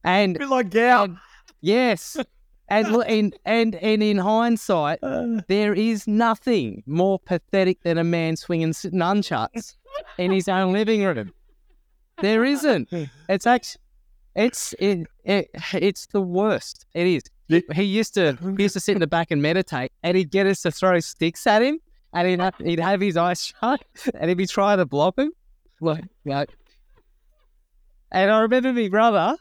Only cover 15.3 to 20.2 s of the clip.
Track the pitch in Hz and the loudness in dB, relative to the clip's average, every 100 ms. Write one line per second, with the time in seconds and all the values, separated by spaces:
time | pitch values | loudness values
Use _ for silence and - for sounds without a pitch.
15.3 | 196 - - - 185 196 190 - 208 185 | -2 -2 -12 -6 0 0 -2 -6 -4 -2
16.3 | 180 214 143 - - _ 165 180 156 - | 0 0 -2 -6 -20 _ -2 0 0 -4
17.3 | _ - 165 - 151 202 202 220 208 160 | _ 2 2 2 -2 0 0 -2 0 0
18.3 | 131 180 196 202 190 - 196 160 170 165 | -2 -6 0 -2 0 -2 0 0 0 0
19.3 | 151 147 180 180 143 131 _ 170 185 | 0 2 0 -2 -6 -8 _ 0 0